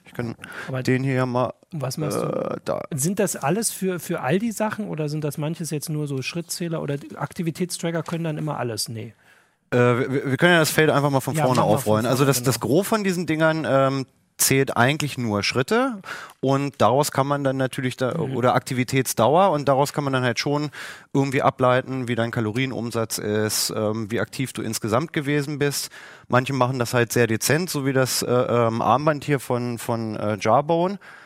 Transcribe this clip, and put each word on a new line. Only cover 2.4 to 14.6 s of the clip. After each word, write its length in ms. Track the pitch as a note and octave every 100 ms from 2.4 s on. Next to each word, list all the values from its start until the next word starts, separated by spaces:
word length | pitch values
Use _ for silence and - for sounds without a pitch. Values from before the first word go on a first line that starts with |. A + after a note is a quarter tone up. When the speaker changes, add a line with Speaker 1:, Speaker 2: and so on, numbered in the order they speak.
| - -
Speaker 1:
da. 180 | - - -
Speaker 2:
Sind 240 | C#3 D3 G3+
das 160 | F#3+
alles 380 | - C#3 F#3+ A3+
für, 260 | - F#3 F3+
für 220 | - E3+
Aldi-Sachen 680 | B2+ F#3 A#3 G#3 G#3+ G#3+ G3+
oder 220 | D#3 D3+
sind 160 | D3+
das 120 | D3 D3
manches 340 | D3+ E3+ D#3+
jetzt 180 | D3+ -
nur 180 | D3+ D3
so 160 | C3+
Schrittzähler 580 | B2+ E3+ E3 - E3+ D#3+
oder 180 | D3+ C#3+ D#4 -
Aktivitätstracker 880 | D3 - E3 - F3+ - E3+ E3+
können 180 | - E3+
dann 160 | E3 D3+
immer 180 | D3+ C#3
alles? 320 | B2 G#2+ -
Nee. 260 | A2 A2+ - _ _ _ _ _
Speaker 1:
Äh, 60 | B2
wir, 320 | B2 B2 A#2+ C3 C3+
wir 60 | C3
können 160 | F3
ja 80 | E3+
das 100 | D#3
Feld 200 | - D#3
einfach 200 | C3+ C#3+
mal 80 | C#3
von 160 | C#3
Speaker 2:
Ja, 80 | D#3 C3
Speaker 1:
vorne 120 | A#2+
Speaker 2:
mach 60 | G2
mal 60 |
Speaker 1:
aufrollen. 300 | A2 A2+ G#2+
Speaker 2:
von 60 | A#2+
Speaker 1:
Also 120 | B2+
Speaker 2:
vorne, 100 | C#3 C3
Speaker 1:
das, 60 |
das 160 | B2 A2+
Speaker 2:
genau. 120 | A2
Speaker 1:
Gros 140 | D3+ G3+
von 160 | A3
diesen 240 | G3 F3 D#3
Dingern, 380 | D#3 D#3+ D#3+ B2
ähm, 400 | C3+ C3+ C3+ C3 _ _ -
zählt 380 | - C3+